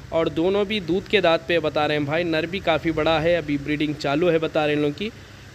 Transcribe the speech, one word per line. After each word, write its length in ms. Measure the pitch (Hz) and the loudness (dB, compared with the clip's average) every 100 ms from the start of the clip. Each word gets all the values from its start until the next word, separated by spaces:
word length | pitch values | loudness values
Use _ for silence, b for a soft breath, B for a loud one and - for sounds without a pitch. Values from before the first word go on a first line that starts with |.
| - | -4
और 200 | 165 165 | -2 0
दोनों 340 | 156 175 196 202 | 0 0 2 0
भी 120 | 214 | -2
दूध 260 | 165 185 190 | -2 -2 2
के 140 | 208 | 2
दांत 240 | 170 165 - | 4 2 2
पे 120 | 170 | 0
बता 240 | 151 151 151 | 0 0 0
रहे 120 | 151 | 0
हैं 80 | 143 | 0
भाई। 180 | 160 175 | -2 0
नर 200 | 156 165 | -2 -2
भी 120 | 190 | -2
काफ़ी 300 | 165 156 165 | 0 0 0
बड़ा 260 | 156 156 160 | 0 2 2
है, 160 | 165 170 | 2 2
अभी 200 | 151 143 | 0 -4
ब्रीडिंग 360 | 139 151 151 143 | -2 -2 -2 -2
चालू 300 | 143 147 175 | -2 2 2
है 100 | 160 | 2
बता 260 | 160 160 151 | 2 0 0
रहे 100 | 147 | 2
हैं 60 | |
लोग 120 | 147 143 | 0 -2
की। 160 | 208 - B B B | -8 -10 B B B